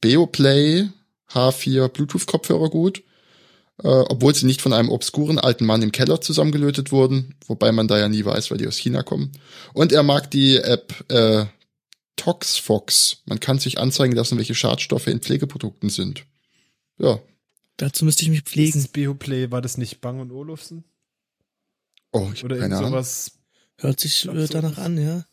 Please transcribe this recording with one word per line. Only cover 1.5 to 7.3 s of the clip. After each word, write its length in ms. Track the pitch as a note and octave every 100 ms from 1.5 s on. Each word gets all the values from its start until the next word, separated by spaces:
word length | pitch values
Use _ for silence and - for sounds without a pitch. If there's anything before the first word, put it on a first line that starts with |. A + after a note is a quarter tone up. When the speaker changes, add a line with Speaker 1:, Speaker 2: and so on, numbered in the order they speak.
Speaker 1:
vier 360 | C3 - C3 C3
Bluetooth-Kopfhörer 800 | - D3 - - E3 - F3 D#3+
gut, 300 | D#3+ F3 F#3+ _ _ _ _ _ _ _ _
äh, 60 | -
obwohl 460 | C3 B2+ B2 C3
sie 100 | D3
nicht 160 | B2+ C3
von 140 | -
einem 160 | A#2 A#2
obskuren 480 | A#2+ - - D3 D#3
alten 260 | B2+ A#2+
Mann 160 | A2+ A2+
im 120 | A2
Keller 280 | - B2+ E3
zusammengelötet 720 | - D#3 D#3 D3 C#3+ C#3+ C#3
wurden, 420 | C#3 C3 C3+ C3